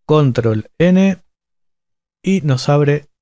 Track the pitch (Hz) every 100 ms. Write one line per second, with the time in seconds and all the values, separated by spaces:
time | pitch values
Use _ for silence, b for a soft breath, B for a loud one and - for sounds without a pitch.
0 | - 151 143 117 113 107 - - 175 185
1 | 196 185 _ _ _ _ _ _ _ _
2 | _ _ - 190 143 127 - 143 143 147
3 | - _